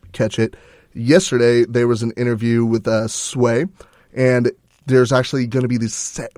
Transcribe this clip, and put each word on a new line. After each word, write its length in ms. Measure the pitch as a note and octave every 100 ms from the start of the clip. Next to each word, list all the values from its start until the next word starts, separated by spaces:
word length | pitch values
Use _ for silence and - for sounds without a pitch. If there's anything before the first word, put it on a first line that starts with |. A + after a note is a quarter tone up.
| -
catch 280 | - A2 -
it, 160 | A2 - _ _ _
yesterday 680 | - A#2 E3 - B2+ A#2+ A#2+ A2+
there 220 | A#2+ A#2+
was 140 | A2+
an 80 | A#2 A2
interview 480 | A#2+ A2+ A#2 A#2 A#2
with, 220 | A2+ G#2+
uh, 200 | A2 A2
Sway, 600 | - - C3 B2 A#2 F3+ - - _ _
and 380 | - B2+ B2 A#2+ - _ _ -
there's 240 | B2+ A#2+
actually 320 | B2+ B2+ C#3 A#2+
gonna 200 | C3 B2
be 80 | B2
this 160 | A2+
se-, 340 | - - - A#2+